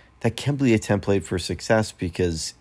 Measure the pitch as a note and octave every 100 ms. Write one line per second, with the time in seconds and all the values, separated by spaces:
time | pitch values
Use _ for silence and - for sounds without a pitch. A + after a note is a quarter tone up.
0 | _ _ A#2 - - C#3+ C3+ A2 - G2+
1 | F#2+ G2 F#2 F#2+ - F2+ - A2 G#2+ -
2 | F2 - F2+ E2 - -